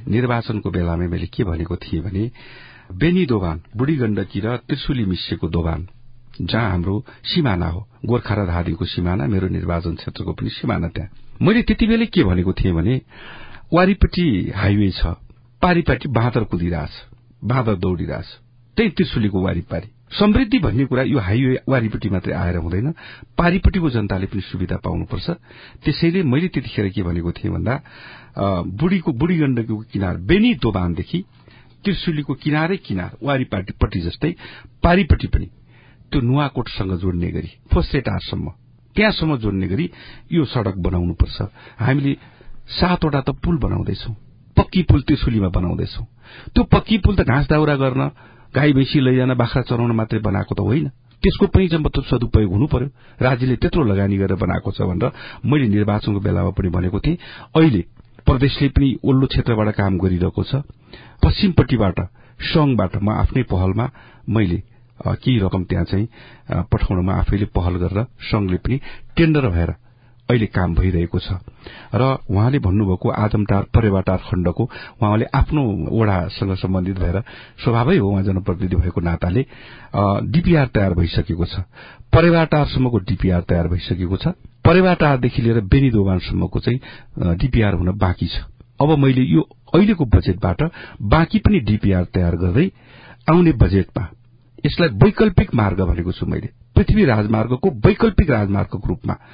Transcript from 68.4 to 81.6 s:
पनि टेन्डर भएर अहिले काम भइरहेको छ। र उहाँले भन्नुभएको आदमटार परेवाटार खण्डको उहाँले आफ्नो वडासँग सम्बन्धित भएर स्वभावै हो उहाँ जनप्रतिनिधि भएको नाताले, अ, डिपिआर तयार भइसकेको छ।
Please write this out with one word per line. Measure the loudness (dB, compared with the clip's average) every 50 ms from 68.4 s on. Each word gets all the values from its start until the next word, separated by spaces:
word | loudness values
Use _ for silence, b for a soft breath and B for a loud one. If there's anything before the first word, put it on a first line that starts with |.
| 0 0 -2
पनि | -2 -2 -2 -4 -4 B B B B B -4 0
टेन्डर | 2 4 4 4 2 2 2
भएर | 2 2 0 0 -2 -6 b b b b b b b b -2 0
अहिले | 0 0 0
काम | 0 0 0 0 0 2
भइरहेको | 2 2 2 2 0 0 -2 -2 -4
छ। | -4 -4 -6 -8 -8 B B B B B B B B B -2
र | 0 2 0 0 -2 -4 -2
उहाँले | 0 2 2 2 2 2
भन्नुभएको | 0 2 2 2 2 0 0 0 -2 -2
आदमटार | 0 0 0 0 0 0 0 2 0 0 0
परेवाटार | 2 2 2 4 2 2 2 0 0 -2
खण्डको | -2 -2 -4 -2 -2 0 0 0 -2 -4 B B B B B B -2 0
उहाँले | 2 2 0 0
आफ्नो | 0 0 0 0 2 0 0 0 0 -2 -2 -2 -2 0 2
वडासँग | 2 2 2 0 -2 -4 -4 -4 -4 -2 -2
सम्बन्धित | -2 -2 -2 -2 0 -2 -2 -2 -2
भएर | -2 0 0 -2 B B B B B B B -6 -2
स्वभावै | 0 2 2 2 4 2
हो | 2 2 2
उहाँ | 2 0 0
जनप्रतिनिधि | 0 0 0 -2 -2 -2 -2 -2 0 0
भएको | 0 0 0 -2 -2
नाताले, | -2 -2 -2 -2 -2 0 0 0 -2 B B B B B B B B B -2
अ, | 0 2 2 0 0 -2
डिपिआर | 0 0 2 4 4 4 4 4
तयार | 2 2 2 2 2 2
भइसकेको | 2 0 0 0 -2 -2 -2 -2 -2 -4
छ। | -4 -4 -6